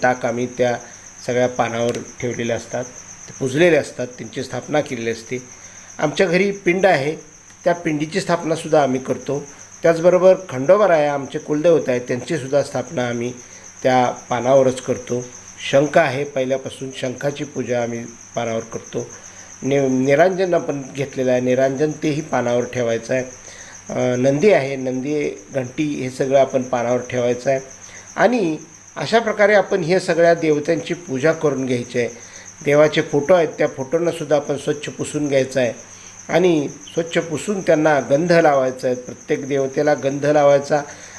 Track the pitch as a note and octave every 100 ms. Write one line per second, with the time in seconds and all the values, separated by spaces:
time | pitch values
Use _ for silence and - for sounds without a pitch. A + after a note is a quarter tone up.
0 | B2+ B2 B2 A#2 B2 - B2 A#2 - -
1 | - - - B2 B2 B2 A#2 A2+ A#2+ A#2
2 | - - B2 A2+ A#2 A2+ - B2 B2+ -
3 | - - - - C3+ C3 F3 D3+ A#2 -
4 | B2 - A2 C#3 B2 B2 - D3+ C#3+ B2
5 | A2+ A2+ - B2+ - - - - - -
6 | D3+ D3 F#3 F3 G3+ G3 - F3+ F#3+ D#3
7 | C#3 D#3 - - - - - E3+ E3+ D3+
8 | D#3 F#3+ E3+ E3+ D3+ D#3+ D#3+ D3+ C3+ C3
9 | B2+ B2+ - C#3+ C#3+ - - - E3 E3
10 | E3+ F3+ F#3 F3+ - B2+ C#3 G3 G#3 E3
11 | D3 C#3+ C3 D#3 - D3+ E3 D#3+ - B2
12 | B2 B2+ A#2+ E3 C3 C#3+ C3+ C3 B2 D#3+
13 | A#2+ A#2+ A#2+ B2 - - - - C3 B2+
14 | B2 - - A#2+ A#2+ C#3 C3 B2 - A2+
15 | - B2 B2 - - - - C#3 D3 E3+
16 | D#3 B2+ C#3+ - C3 C3 C3+ - C3+ C3
17 | C3 B2 C#3+ D3 D3 C#3+ A#2 A#2+ A#2+ A#2
18 | A#2 - - - A#2 A2+ A2+ A#2 - C3
19 | A#2+ - - - - - B2+ C#3 C3+ C3
20 | C3 C#3+ F3+ F#3 F#3+ E3+ D3+ C#3+ C3 -
21 | C3 - B2+ B2 B2+ B2+ C3+ C3+ D3+ D3+
22 | D#3 D3 D#3 B2+ A#2+ A#2+ A#2+ B2 A#2 A#2
23 | - C3 B2+ - - - - - - -
24 | B2+ B2 C3 C#3 G#3+ F3 C3+ C3+ C3 B2+
25 | C3 D3+ D3 - - C3+ B2 - D3+ D3
26 | B2+ B2+ C#3 C3+ C3+ C3+ B2 B2 A#2 B2
27 | A#2+ B2 A#2+ B2 C#3+ C3+ - - - -
28 | - - G3 B3 F3 D#3 - - - -
29 | D3 A3+ A3 G#3 G3+ G#3 - G3 D#3+ F#3
30 | F3+ E3 E3+ E3+ D#3+ D3 D3 E3 - E3+
31 | - C3 D3+ D#3 D3+ C3 C3 B2 B2 B2+
32 | A#2 - - - - - C#3 D3 D3+ D#3
33 | D3+ D3 C#3+ F#3 D#3 - D3 - C3 E3
34 | E3+ D#3+ D3 D3 C#3+ C#3 - D3 - B2+
35 | C#3 D3+ D3 C3+ B2+ C3+ A#2+ A2 - -
36 | - - - D3 F3+ D#3+ C#3 - - -
37 | E3 E3+ D#3+ D#3 - G3+ E3+ D#3+ D#3 D3
38 | A#2 C#3 F3 E3+ D#3+ C#3 C3 B2+ C3 B2
39 | - - - D3 C3 C#3 C3+ D3 D3 C#3+
40 | C3+ C#3+ C#3+ D3+ C#3+ C#3+ - D3+ C#3+ -
41 | -